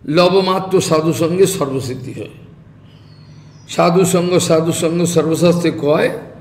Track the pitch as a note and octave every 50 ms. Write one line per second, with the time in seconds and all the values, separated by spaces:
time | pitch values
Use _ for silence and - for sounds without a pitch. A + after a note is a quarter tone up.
0 | - - D3+ E3+ F3+ F3+ F#3 G3 F#3 F#3 F#3 F#3+ F3 - F#3 F#3 - - D#3+ D#3
1 | D#3 E3 D3+ A#2 E3+ D#3+ F3 F#3 G3 E3+ - - D3 C3+ C3 C3+ G#2+ A2 B2+ -
2 | - B2 - - - - - - - - - - - - - - - - - -
3 | - - - - - - - - - - - - - - - - E3 F3 E3+ F#3+
4 | F#3 E3+ - F3 F3 F3+ F3+ E3+ - - E3 D#3+ D#3+ E3+ D#3+ - F3+ D#3+ E3 E3+
5 | E3+ - - D#3+ D3 D#3+ D#3+ D3+ E3 F3 E3+ E3+ E3+ D#3+ - - - C#3+ D3+ F3+
6 | A3+ B3+ - - - - - -